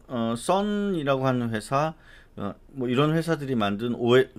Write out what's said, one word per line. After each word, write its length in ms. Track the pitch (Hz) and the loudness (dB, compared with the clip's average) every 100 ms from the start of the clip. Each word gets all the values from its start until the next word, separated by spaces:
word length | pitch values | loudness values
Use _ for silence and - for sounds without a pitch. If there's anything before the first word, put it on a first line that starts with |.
| - | -8
어, 280 | 123 113 117 | -4 -2 -2
선이라고 920 | - 190 208 208 202 175 139 135 131 | 0 0 0 -2 -2 -2 0 0 0
하는 240 | 123 117 | 0 -2
회사, 440 | 110 - 139 156 160 - - - - | -4 -2 -2 -2 -4 -20 -20 -20 -10
어, 180 | 101 - - | -10 -10 -14
뭐 200 | 135 127 | -6 0
이런 260 | 123 151 | 2 4
회사들이 400 | 165 165 156 135 | 2 0 -2 -2
만든 400 | 123 101 101 120 | 0 0 0 -4
오에, 360 | 120 120 127 - | 0 4 6 4